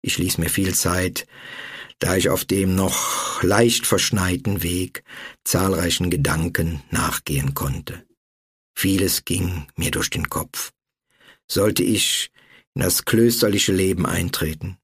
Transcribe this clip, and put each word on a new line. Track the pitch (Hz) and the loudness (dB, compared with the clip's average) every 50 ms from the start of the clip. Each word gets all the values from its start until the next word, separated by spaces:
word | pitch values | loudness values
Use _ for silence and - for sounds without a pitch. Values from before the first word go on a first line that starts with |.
Ich | - - - - | -4 -4 -2 0
ließ | 87 95 - - | 0 -2 0 -2
mir | 82 80 | -2 -2
viel | - - 95 92 87 | 0 0 0 0 0
Zeit, | - - 87 87 92 92 92 - - - _ - - - - - - - - - - - - - _ | 0 0 2 0 0 0 -2 -4 -6 -10 _ -20 -20 -18 -16 -16 -16 -14 -14 -14 -16 -18 -18 -6 _
da | - - 92 | 0 0 2
ich | 95 90 85 | 2 2 2
auf | 92 90 - | 0 0 0
dem | - 95 98 95 95 92 | 0 0 0 2 2 2
noch | 95 95 87 - - - - - - - - - - | 2 2 0 0 -2 -2 -2 -4 -4 -4 -6 -4 0
leicht | - 87 101 104 120 117 117 - - | 2 4 6 6 6 6 4 2 0
verschneiten | - 113 92 - - - 101 92 92 90 - - 101 98 92 | 2 2 2 2 0 0 0 2 0 0 0 -2 -2 -2 -2
Weg | - 87 90 90 92 87 _ - _ - - - - - - _ _ | -2 -2 -2 -2 -4 -4 _ -16 _ -16 -18 -18 -18 -18 -20 _ _
zahlreichen | - - - 95 98 95 87 85 85 - - 90 90 | 0 0 2 2 2 2 2 0 0 0 0 0 0
Gedanken | 90 78 69 - 80 80 82 90 - - 80 82 80 71 - _ | 2 0 0 0 0 0 -2 -2 0 0 -2 0 -2 -6 -8 _
nachgehen | - 78 73 73 - - _ - 73 69 69 69 69 | -2 -2 -2 -2 -2 -4 _ -2 -2 0 0 -2 -2
konnte. | - 76 69 64 - - - - - - _ _ _ _ _ _ _ _ _ _ _ _ _ _ | -2 -4 -4 -4 -4 -6 -10 -12 -14 -16 _ _ _ _ _ _ _ _ _ _ _ _ _ _
Vieles | - - 98 98 95 98 92 - - _ | -2 0 2 2 2 2 2 0 -2 _
ging | - 87 90 - 90 90 82 71 - _ | -2 -2 -2 0 -2 -2 -4 -8 -10 _
mir | - 82 - | -4 -4 -2
durch | - 76 - - | -2 -2 -4 -4
den | - 80 78 - | -2 -4 -4 -4
Kopf. | - - - - - - - - _ _ _ _ _ _ _ _ _ _ _ - - _ _ - | -4 -6 -6 -6 -8 -10 -10 -10 _ _ _ _ _ _ _ _ _ _ _ -20 -20 _ _ -4
Sollte | - 92 98 107 - - | 0 2 2 4 4 2
ich | 87 - 110 98 - - - - - - _ _ _ _ - - _ _ _ | 2 2 2 2 2 0 0 -2 -4 -6 _ _ _ _ -20 -20 _ _ _
in | - | -2
das | - 92 - - - | 0 0 0 0 0
klösterliche | - - 110 117 120 117 - 120 104 101 101 - - | 2 4 6 6 6 4 4 2 2 2 2 2 2
Leben | 95 95 95 95 92 85 87 | 2 2 2 2 2 0 0
eintreten? | - 90 87 90 - - - 82 78 78 - - 92 92 _ | 0 0 0 0 -2 -2 -2 -2 -4 -4 -6 -8 -10 -10 _